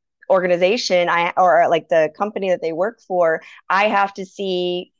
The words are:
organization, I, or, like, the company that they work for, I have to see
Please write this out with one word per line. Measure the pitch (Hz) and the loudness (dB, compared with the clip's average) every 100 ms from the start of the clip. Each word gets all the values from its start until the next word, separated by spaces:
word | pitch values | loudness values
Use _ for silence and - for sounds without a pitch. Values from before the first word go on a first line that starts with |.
| _ _ - | _ _ 0
organization, | 185 180 175 180 240 - 185 170 | 0 2 2 2 0 0 0 2
I, | 170 175 - | 0 0 2
or, | 185 165 156 | 4 4 2
like, | 165 - | 0 0
the | 165 156 - | 0 0 -2
company | 202 214 190 | -6 -4 -4
that | 175 | -2
they | 170 | -4
work | 160 202 240 | -4 -4 -6
for, | - 185 165 165 - - - | -6 0 0 -2 -6 -14 -4
I | 185 214 | 0 0
have | 202 196 | 0 -2
to | 196 190 | -6 -14
see | - 196 180 180 180 - | -10 -6 -4 -4 -6 -10